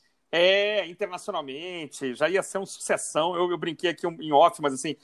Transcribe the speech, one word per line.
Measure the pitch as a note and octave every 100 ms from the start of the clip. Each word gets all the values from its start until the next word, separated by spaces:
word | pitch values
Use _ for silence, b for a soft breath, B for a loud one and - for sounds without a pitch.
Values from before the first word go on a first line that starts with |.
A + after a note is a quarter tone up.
| _ _ -
é, | D#3+ F3+ G3 G3+ G#3+ E3+
internacionalmente, | F3 G3 F3+ - F3+ C#3 C3+ F3 F3 D3 - C3+
já | A#2+ D#3
ia | F#3+
ser | - F#3+
uma | F#3+
sucessão. | - - E3+ - D3+ E3 F3
Eu, | F3+
eu | E3+
brinquei | E3+ D#3 F3
aqui | D#3+
um, | F3 E3
em | D#3
off, | C#3+ E3+ -
mas | D3
assim, | C3 D#3+ C#3